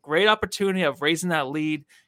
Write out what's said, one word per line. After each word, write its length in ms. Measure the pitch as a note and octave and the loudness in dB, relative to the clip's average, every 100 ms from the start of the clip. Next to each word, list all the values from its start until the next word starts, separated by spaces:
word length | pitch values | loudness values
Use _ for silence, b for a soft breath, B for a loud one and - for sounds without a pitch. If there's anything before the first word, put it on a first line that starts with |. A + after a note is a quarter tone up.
great 260 | - D#3+ G#3 | -2 2 4
opportunity 560 | G#3+ F#3+ - G3 F#3 | 2 -2 -2 -2 0
of 180 | D#3+ C3 | 0 0
raising 280 | D3 E3 F3 | 0 0 0
that 180 | D#3+ C3 | -2 -2
lead 380 | D#3 D#3 D3+ - b | -4 -4 -6 -10 b